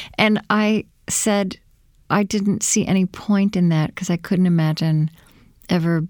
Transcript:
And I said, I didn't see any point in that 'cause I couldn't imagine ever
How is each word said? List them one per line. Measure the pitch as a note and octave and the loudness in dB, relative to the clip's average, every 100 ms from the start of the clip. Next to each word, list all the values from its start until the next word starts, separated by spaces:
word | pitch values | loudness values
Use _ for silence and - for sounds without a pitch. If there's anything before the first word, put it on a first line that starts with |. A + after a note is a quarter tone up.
| - - | -10 -2
And | G#3+ G#3 - | 0 0 0
I | G#3 G#3+ G#3+ - _ - | 0 2 0 -4 _ -8
said, | - - G3+ F#3+ - _ _ _ _ - | -4 0 0 -2 -8 _ _ _ _ -2
I | E3 | -2
didn't | G3 G#3+ G3+ G3 | 0 -2 0 -2
see | - - - | 0 -2 0
any | F#3+ F#3 | 0 0
point | - - G3+ G3 F#3+ | -4 -2 0 2 2
in | F3 | 2
that | D#3+ D#3 - | 2 -2 -4
'cause | F3+ | -4
I | E3+ | -4
couldn't | - F3+ F3+ | -2 0 2
imagine | E3+ D#3 D#3 E3 D#3 D#3 - - - - _ - | 2 2 0 0 0 -2 -4 -20 -20 -20 _ -4
ever | F3 E3 E3 E3 | -2 0 0 -2